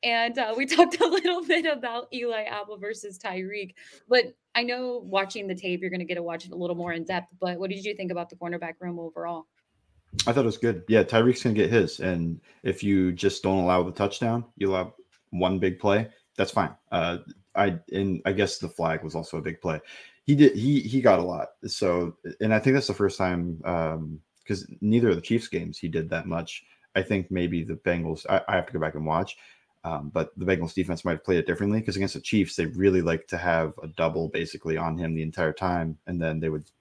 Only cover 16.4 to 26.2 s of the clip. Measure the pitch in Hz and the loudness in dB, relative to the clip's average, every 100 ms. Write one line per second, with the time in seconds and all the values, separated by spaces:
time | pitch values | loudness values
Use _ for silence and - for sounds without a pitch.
16.4 | 98 - 87 - _ 92 85 87 - - | 0 2 -2 -4 _ -2 -2 -4 -10 -20
17.4 | _ - 101 85 - 92 98 87 90 98 | _ 0 2 0 -4 -2 -2 0 -2 0
18.4 | 101 - 87 - 82 80 78 80 80 85 | 0 0 -8 -2 -2 -2 -4 -8 -8 -6
19.4 | 76 80 90 78 - - - _ - 143 | -6 -6 -4 -4 -6 -20 -20 _ 2 8
20.4 | 147 101 120 147 110 131 120 92 87 85 | 8 8 2 2 2 4 6 6 4 -2
21.4 | - _ - - 98 87 87 - - - | -6 _ -10 -2 0 2 0 -6 -14 -4
22.4 | 110 107 131 135 135 101 101 - 92 90 | 2 4 4 2 2 0 0 2 0 0
23.4 | 87 82 80 87 80 80 78 78 _ _ | -2 -4 -2 -2 -2 -4 -8 -12 _ _
24.4 | - 98 - - 104 113 117 87 - 113 | -6 -6 -6 -4 2 4 6 2 2 -2
25.4 | - 85 82 80 87 82 82 87 | 0 -6 -6 -8 -4 -4 -2 -4